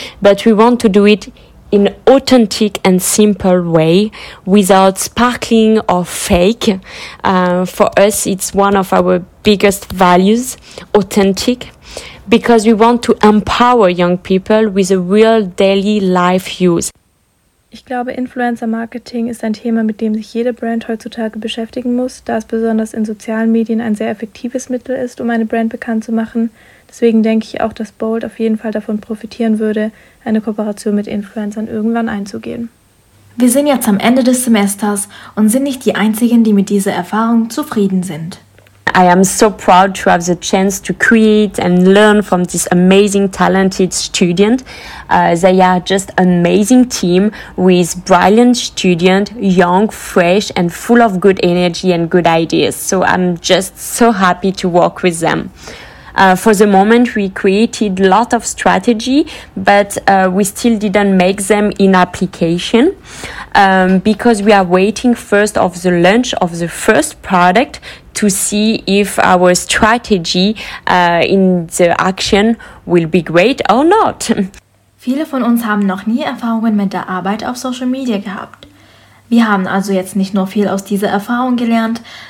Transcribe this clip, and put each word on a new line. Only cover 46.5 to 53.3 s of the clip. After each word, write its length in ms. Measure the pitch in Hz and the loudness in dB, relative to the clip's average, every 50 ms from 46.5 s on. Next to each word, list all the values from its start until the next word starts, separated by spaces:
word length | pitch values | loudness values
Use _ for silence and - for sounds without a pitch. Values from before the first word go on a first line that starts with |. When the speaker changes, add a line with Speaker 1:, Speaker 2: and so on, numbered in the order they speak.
| 180 196 214 202 254 254 247 247 | 2 2 2 4 4 4 4 2
Speaker 1:
team 420 | - - - 175 175 185 202 214 - - - - - | 0 -4 -2 0 2 2 0 0 -4 -6 -18 -12 -4
with 480 | - 185 190 180 180 175 170 - 180 - | 0 2 2 4 2 2 -2 -4 -6 0
brilliant 540 | - 190 175 185 185 208 226 247 247 240 240 | 2 2 4 4 4 4 4 4 4 2 0
student, 720 | - - - - - 185 180 165 180 185 185 196 208 202 208 240 | -2 -8 -8 -2 0 0 0 2 2 2 2 2 0 -4 -6 -4
young, 480 | 196 196 180 185 180 175 180 190 220 214 | -2 0 2 4 4 4 4 2 0 0
fresh, 640 | - - - - - 196 175 170 185 214 202 - - | -4 -8 -10 -4 0 0 2 2 2 0 0 -4 -4
and 140 | - 175 170 | -4 -4 -4
full 300 | 170 - - - 240 240 | -4 -6 -2 2 2 4
of 200 | 233 220 190 180 | 4 2 0 2
good 200 | 170 202 190 190 | 2 2 2 2
energy 520 | - 180 175 180 180 180 170 - - 185 175 | 0 0 0 2 0 -2 -2 -2 -2 -2 0
and 160 | 170 170 160 | 0 -2 0
good 160 | - 180 165 | 0 2 2
ideas. 500 | 165 165 165 165 160 160 160 147 - - | 2 2 2 0 0 0 0 0 -2 -4
So 260 | - - - 196 185 | -6 -6 -4 -2 0
I'm 360 | 180 - - 185 185 180 | 0 0 0 0 0 -2